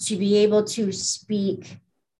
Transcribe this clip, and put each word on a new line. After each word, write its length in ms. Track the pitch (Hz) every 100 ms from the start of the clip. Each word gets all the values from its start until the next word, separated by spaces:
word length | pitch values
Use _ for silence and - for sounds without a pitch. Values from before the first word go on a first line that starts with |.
| -
to 80 | 202
be 220 | 202 208
able 260 | 208 208
to 280 | 208 - 202
speak 840 | 185 - - - 208 196 - - - _ _ _ _